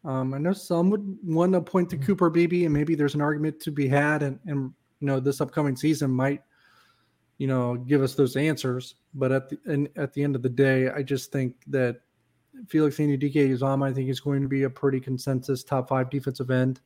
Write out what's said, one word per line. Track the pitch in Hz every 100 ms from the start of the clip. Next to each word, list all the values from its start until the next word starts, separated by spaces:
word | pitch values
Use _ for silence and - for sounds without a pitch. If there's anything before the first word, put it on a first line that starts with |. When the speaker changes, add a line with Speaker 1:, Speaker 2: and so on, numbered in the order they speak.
Speaker 1:
Um, | 160 131 131
I | 135
know | 160
some | 196 - 170 180
would | 208 202 190
want | 175 160 180
to | 185
point | - 185 180
to | 165
Speaker 2:
Mm-hmm. | 135
Speaker 1:
Cooper | 196 170
Beebe, | 165 175 175 175
and |
maybe | 147 151
there's | 156 147
an | 147
argument | 147 151 156 147
to | -
be | 147 139
had, | 143 147 151
and, | 143 135 180
and, | 143 131 - _ _
you | 143
know, | 135
this | 131 135
upcoming | 143 - 143 127
season | 165 143 139
might, | 127 135 143 _ _ _ _ _ _ _ _ _ _
you | 135
know, | 131 123 120
give | 123 143
us | 135
those | 135 131 135
answers. | 151 147 131 127 127 - _
But | 143 131
at | 131 131
the, | 147 226
and | 143 143 -
at | 143
the | -
end | 143 131
of |
the | 127
day, | 123 135 131 131
I | -
just | 135 139 -
think | 143 127 123 -
that | 139 123 113 _ _ _ _ _ 269 220
Felix | 160 151 143
Anudike-Uzomah, | 147 139 143 147 139 127 135 135 139
I |
think, | 131 131
is | 127
going | 143 139
to | 135
be | 135
a | 135
pretty | 131 139 135
consensus | 131 127 139 131 127 131
top | - 135 127
five | 131 127
defensive | 139 135 131 131
end | 127 131 131